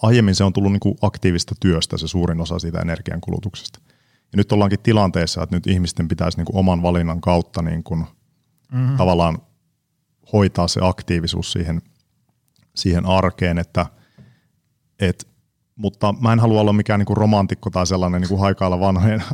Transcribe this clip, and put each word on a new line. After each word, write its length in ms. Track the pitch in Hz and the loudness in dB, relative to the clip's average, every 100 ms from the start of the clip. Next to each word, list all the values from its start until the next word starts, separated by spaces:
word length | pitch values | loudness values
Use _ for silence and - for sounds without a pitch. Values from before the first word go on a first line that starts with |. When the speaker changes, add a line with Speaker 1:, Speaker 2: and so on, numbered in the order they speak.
Speaker 1:
aiemmin 320 | 110 120 104 | 4 6 4
se 100 | 92 | 4
on 80 | 98 | 2
tullut, 200 | 92 98 | 2 0
niinku, 240 | 101 101 - | 2 0 0
aktiivista 520 | 101 - 95 87 - - | -2 0 0 0 -4 -2
työstä 380 | 90 82 - - | 0 0 -2 -6
se 100 | 80 | -4
suurin 320 | 92 85 82 | -2 -2 -2
osa 180 | 80 85 | -4 -6
siitä 200 | 82 85 | -6 -4
energiankulutuksesta. 1000 | 85 82 92 85 90 87 98 - - - _ _ _ _ _ | -4 -6 -8 -8 -6 -6 -6 -12 -18 -20 _ _ _ _ _
Ja 40 | - | -2
nyt 160 | 202 | 2
ollaankin 280 | 104 101 101 | 2 2 2
tilanteessa, 600 | - 110 95 87 82 87 | 2 4 4 2 -2 -4
että 140 | 82 90 | -4 -2
nyt 100 | 87 | 0
ihmisten 420 | 92 87 - 82 | 0 0 -4 -4
pitäisi, 300 | 82 85 87 | -2 -2 -2
niinku, 200 | 85 95 | -4 0
oman 240 | 95 87 | 2 2
valinnan 380 | 87 87 82 85 | 2 0 0 -2
kautta, 420 | 87 87 - - | 0 0 0 -4
niinku, 340 | 82 82 80 82 80 _ _ _ _ _ - | -4 -4 -6 -6 -6 _ _ _ _ _ -8
Speaker 2:
Mhm. 240 | 127 127 135 | -4 -2 2
Speaker 1:
tavallaan 420 | 90 87 85 82 _ _ _ _ _ _ _ _ - | 2 2 2 -2 _ _ _ _ _ _ _ _ -2
hoitaa 360 | 107 98 - 87 | 2 2 0 -2
se 120 | - | 0
aktiivisuus 720 | 92 - - 87 85 85 85 | 0 -2 -4 -4 -2 -6 -6
siihen, 300 | - 82 82 - _ _ _ _ _ _ _ _ | -6 -4 -6 -8 _ _ _ _ _ _ _ _
siihen 320 | - 98 87 92 | -4 0 0 2
arkeen, 520 | 95 92 - 90 85 | 2 0 -2 -2 -2
että, 280 | 82 - 87 _ _ _ - _ _ _ _ _ _ - | -4 -4 -4 _ _ _ -20 _ _ _ _ _ _ -4
et, 280 | 92 - - _ _ _ _ - | -2 -4 -10 _ _ _ _ -8
mutta 380 | 101 - 104 101 | -6 -2 -4 0
mä 120 | 117 | 2
en 80 | 113 | 2
halua 200 | 113 110 | 4 4
olla 120 | 104 | 2
mikään, 280 | 104 104 104 | 2 0 0
niinku, 140 | 101 | 0
romantikko 560 | 104 107 104 92 92 - | 2 2 2 0 -4 -4
tai 160 | 90 87 | -2 -2
sellainen, 340 | 92 90 90 | 0 0 -2
niinku, 160 | 90 95 | -2 0
haikailla 440 | 98 95 92 90 | 0 0 0 0
vanhojen 420 | 98 95 107 104 - | 0 2 2 0 -4